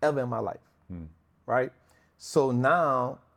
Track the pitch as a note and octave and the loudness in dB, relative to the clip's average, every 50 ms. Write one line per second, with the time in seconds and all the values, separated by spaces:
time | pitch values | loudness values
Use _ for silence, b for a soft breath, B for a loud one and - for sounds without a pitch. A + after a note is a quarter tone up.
0 | - D3+ C#3+ C3+ B2 B2 A#2 A2 G#2+ F2+ - - _ _ _ _ _ - F2+ E2+ | -2 0 0 0 -2 -4 -4 -4 -6 -6 -8 -10 _ _ _ _ _ -14 -14 -14
1 | D#2+ D#2+ - _ _ _ _ _ _ A2+ A#2 B2+ B2+ C#3+ - _ _ b b b | -14 -16 -18 _ _ _ _ _ _ -2 0 0 0 -2 -6 _ _ b b b
2 | b b b b - - - D#3 C3+ C3 B2 B2 B2+ C#3 E3+ F3 D#3 C#3+ C3 B2 | b b b b -8 -2 2 2 2 2 2 2 2 4 4 4 4 2 2 0
3 | B2 C3 - - _ _ _ | 0 -2 -6 -10 _ _ _